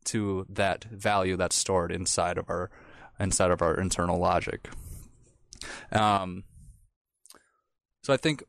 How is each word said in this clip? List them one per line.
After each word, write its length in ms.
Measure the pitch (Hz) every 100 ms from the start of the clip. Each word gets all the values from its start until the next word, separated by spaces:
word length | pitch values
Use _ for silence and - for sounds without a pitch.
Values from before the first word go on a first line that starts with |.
| -
to 400 | 113 101 95 92
that 360 | 98 98 87 113
value 500 | 101 110 101 92 92
that's 200 | 87 -
stored 360 | - 92 85
inside 460 | 90 90 - 87 87
of 120 | -
our, 220 | 87 90 - - - - -
inside 320 | 98 - 90
of 100 | 87
our 180 | 85 80
internal 380 | 92 - 87 87
logic. 520 | 90 87 - - - - - - - _ _ _ _ - - - -
Um, 520 | 107 107 98 92 92 - - - - _ _ _ _ _ - _ _ _ _ _ _
so 100 | -
I 60 | 135
think 260 | 160 143